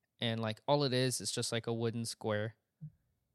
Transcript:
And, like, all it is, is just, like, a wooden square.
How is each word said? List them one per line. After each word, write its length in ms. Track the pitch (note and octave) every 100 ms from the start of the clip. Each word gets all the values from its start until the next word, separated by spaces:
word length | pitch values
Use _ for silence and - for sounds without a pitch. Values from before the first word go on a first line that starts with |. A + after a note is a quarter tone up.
| _ -
And, 200 | A#2 A2+
like, 200 | A2 A2 -
all 180 | D3
it 100 | C#3+
is, 260 | B2+ B2+ -
is 100 | G2
just, 220 | - -
like, 140 | A#2 A#2
a 80 |
wooden 320 | A#2 A2+ A#2 A2+
square. 480 | - A2 G#2 A2 - _ _ D#3 - _ _ _